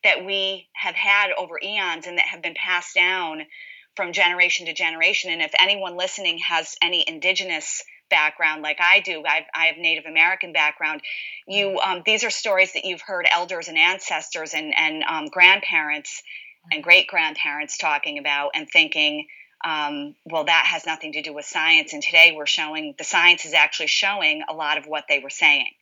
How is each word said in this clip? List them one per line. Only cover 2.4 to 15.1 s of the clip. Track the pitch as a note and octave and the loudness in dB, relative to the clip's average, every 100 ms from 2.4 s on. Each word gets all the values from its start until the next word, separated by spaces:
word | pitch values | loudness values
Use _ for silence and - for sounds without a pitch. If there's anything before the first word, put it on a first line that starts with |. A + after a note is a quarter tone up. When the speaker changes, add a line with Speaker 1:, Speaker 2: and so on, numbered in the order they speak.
Speaker 1:
been | E3+ | -8
passed | E3 - F3+ - F#3 | -6 -2 -2 -2 0
down | F3+ F#3 E3+ D#3 D3+ - - - _ | 2 0 -4 -8 -12 -16 -20 -20 _
from | - F3+ | -8 -4
generation | F3 F3 F3+ F3+ - E3 | 2 2 4 2 0 -4
to | |
generation. | D#3+ E3+ E3 E3+ G#3 F3+ | -2 -2 0 0 0 -4
And | E3 | -4
if | D#3 - | 0 4
anyone | F#3+ G3+ F#3 F3 | 4 2 -4 -4
listening | F#3 - F#3 E3+ | -6 -4 -4 -4
has | D#3+ E3 D#3+ - | 0 -2 -2 -2
any | E3+ E3+ - | -2 0 -2
indigenous | D#3+ F3 F#3+ F#3+ D#3+ - - - - _ | -2 -2 0 -2 -6 -4 -8 -10 -20 _
background | E3+ D3+ - D#3+ D#3 | 2 2 0 -2 -2
like | D3+ D#3 | -4 2
I | F3 G3+ | 4 4
do, | F#3 E3 D3+ | 4 -4 0
I've, | D#3 D3+ | 0 -2
I | D#3+ E3 | 0 0
have | D#3 | 0
Native | E3+ D#3+ D#3 | -2 -2 -2
American | D#3+ E3+ F#3 F#3 | 2 2 2 -4
background, | E3 D3+ - D#3 D3+ - - - - - | 0 0 0 -4 -4 -8 -12 -12 -16 -4
you, | G3 G3+ | -2 0
Speaker 2:
Mm. | F#3+ F#3+ | 0 0
Speaker 1:
um, | F3+ | 0
these | F3 G#3+ | 0 0
are | A3 | 0
stories | - A3+ F#3+ F#3 | -4 0 2 2
that | - | 0
you've | F#3 F3 | -6 -8
heard | - F#3+ E3+ | -6 0 2
elders | E3+ F3 F3+ D#3+ | 2 0 -8 -4
and | D#3+ | 2
ancestors | E3+ F#3 - D#3+ - F3 D#3+ | 2 2 -4 -6 -4 -8 -6
and, | D#3+ D#3 - | -6 -2 0
and, | D#3+ D#3 | 0 -2
um, | - | -4